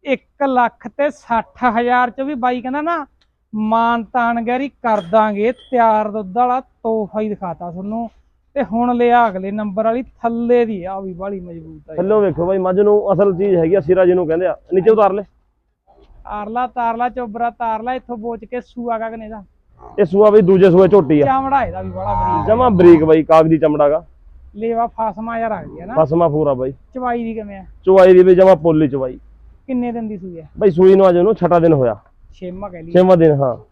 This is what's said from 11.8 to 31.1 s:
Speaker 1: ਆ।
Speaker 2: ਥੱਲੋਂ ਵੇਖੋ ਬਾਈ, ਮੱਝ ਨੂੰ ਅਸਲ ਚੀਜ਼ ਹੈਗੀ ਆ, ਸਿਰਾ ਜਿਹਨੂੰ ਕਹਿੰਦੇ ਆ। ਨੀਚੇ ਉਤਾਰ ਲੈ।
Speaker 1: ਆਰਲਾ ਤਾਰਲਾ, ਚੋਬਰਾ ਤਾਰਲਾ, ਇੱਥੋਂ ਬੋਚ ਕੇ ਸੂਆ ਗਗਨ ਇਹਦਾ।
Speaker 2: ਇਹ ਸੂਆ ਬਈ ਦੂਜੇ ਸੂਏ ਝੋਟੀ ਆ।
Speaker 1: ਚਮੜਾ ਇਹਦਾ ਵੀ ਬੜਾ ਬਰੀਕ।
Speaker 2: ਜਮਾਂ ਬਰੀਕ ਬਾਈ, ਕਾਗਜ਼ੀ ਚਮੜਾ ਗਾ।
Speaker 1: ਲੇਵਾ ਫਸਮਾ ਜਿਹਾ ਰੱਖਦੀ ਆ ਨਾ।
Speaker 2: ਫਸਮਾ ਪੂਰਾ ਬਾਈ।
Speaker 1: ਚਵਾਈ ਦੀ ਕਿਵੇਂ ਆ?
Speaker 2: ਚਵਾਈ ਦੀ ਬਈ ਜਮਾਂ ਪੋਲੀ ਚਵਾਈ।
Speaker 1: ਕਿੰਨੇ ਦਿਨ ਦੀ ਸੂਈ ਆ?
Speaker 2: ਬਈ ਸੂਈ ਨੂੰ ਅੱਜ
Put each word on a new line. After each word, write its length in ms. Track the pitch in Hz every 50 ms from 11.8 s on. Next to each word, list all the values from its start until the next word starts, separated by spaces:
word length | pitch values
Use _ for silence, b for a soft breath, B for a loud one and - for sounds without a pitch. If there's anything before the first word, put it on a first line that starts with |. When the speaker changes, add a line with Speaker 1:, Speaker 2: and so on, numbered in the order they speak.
| _ _
Speaker 1:
ਆ। 40 | 160
Speaker 2:
ਥੱਲੋਂ 260 | 151 180 196 214 214
ਵੇਖੋ 240 | 202 190 147 - 170
ਬਾਈ, 120 | 180 190 196
ਮੱਝ 220 | 185 185 185 185
ਨੂੰ 340 | 208 208 208 208 202 202 190
ਅਸਲ 240 | 160 208 202 190 165
ਚੀਜ਼ 180 | 196 202 190
ਹੈਗੀ 200 | 175 160 160 180
ਆ, 40 | 196
ਸਿਰਾ 260 | 143 143 185 185 185
ਜਿਹਨੂੰ 220 | 180 180 185 180 151
ਕਹਿੰਦੇ 180 | 160 170 185
ਆ। 120 | 175 151 - _ _ 175
ਨੀਚੇ 160 | 190 175 220
ਉਤਾਰ 240 | 220 214 208 196 185
ਲੈ। 100 | 208 196 _ _ _ _ _ _ _ _ _ _ _ _ _ _ _ _ _ - - - -
Speaker 1:
ਆਰਲਾ 400 | 208 208 208 208 220 240 254 247
ਤਾਰਲਾ, 420 | 240 247 240 233 233 233 240 247
ਚੋਬਰਾ 400 | 240 254 247 226 202 233 233 233
ਤਾਰਲਾ, 440 | 233 _ 233 226 220 220 220 247 254
ਇੱਥੋਂ 240 | 254 254 - 240 220
ਬੋਚ 280 | 208 233 233 220 220
ਕੇ 160 | 202 - 247
ਸੂਆ 360 | 240 _ _ 247 233 233 233 220
ਗਗਨ 260 | 226 226 226 226 220
ਇਹਦਾ। 200 | 214 220 214 190 _ _ _ _ _ _ _ - - - -
Speaker 2:
ਇਹ 60 | 202
ਸੂਆ 240 | 160 170 196 214 214
ਬਈ 120 | 202 214
ਦੂਜੇ 300 | 202 170 196 180 185 190
ਸੂਏ 160 | 165 180 190 180
ਝੋਟੀ 340 | 202 202 170 127 160 147
ਆ। 40 | 143
Speaker 1:
ਚਮੜਾ 380 | 269 262 269 269 269 277 277 247
ਇਹਦਾ 180 | 180 - 185
ਵੀ 80 | 190 190
ਬੜਾ 240 | 185 185 190 208 208
ਬਰੀਕ। 340 | - - - - - - -
Speaker 2:
ਜਮਾਂ 220 | 220 233 254 247
ਬਰੀਕ 340 | 208 175 175 175 170 156 156
ਬਾਈ, 200 | 156 160 160 151
ਕਾਗਜ਼ੀ 340 | - 160 160 160 160 160 156
ਚਮੜਾ 320 | - 156 147 151 147 147
ਗਾ। 160 | 147 165 175 - _ _ _ - - - - - _
Speaker 1:
ਲੇਵਾ 320 | 202 220 226 233 226 233 233
ਫਸਮਾ 500 | _ - 220 220 185 196 226 226 233 226
ਜਿਹਾ 100 | 226 226
ਰੱਖਦੀ 320 | 214 185 - - - 156
ਆ 60 | 170
ਨਾ। 80 | 190 240 208
Speaker 2:
ਫਸਮਾ 280 | 160 131 151 170 175 165
ਪੂਰਾ 260 | 147 151 156 143 139
ਬਾਈ। 180 | 123 127 131
Speaker 1:
ਚਵਾਈ 520 | 139 _ _ _ _ 262 247 247 240 240 233
ਦੀ 100 | 226 226
ਕਿਵੇਂ 240 | 220 214 208 196 190
ਆ? 80 | 185 - - - _
Speaker 2:
ਚਵਾਈ 280 | 185 190 190 185 185 185
ਦੀ 100 | 180 180
ਬਈ 120 | 185 185
ਜਮਾਂ 200 | 175 185 190 190
ਪੋਲੀ 320 | 151 151 170 160 156 156 139
ਚਵਾਈ। 320 | 120 139 131 131 131 - _ - - _ - - - _ _ -
Speaker 1:
ਕਿੰਨੇ 240 | 269 247 240 240
ਦਿਨ 160 | 233 240 226 214
ਦੀ 100 | 214 190
ਸੂਈ 220 | 180 185 175 165
ਆ? 40 | 156 147 _ -
Speaker 2:
ਬਈ 100 | - 202
ਸੂਈ 260 | 160 165 185 185 190
ਨੂੰ 140 | 190 196
ਅੱਜ 80 | 190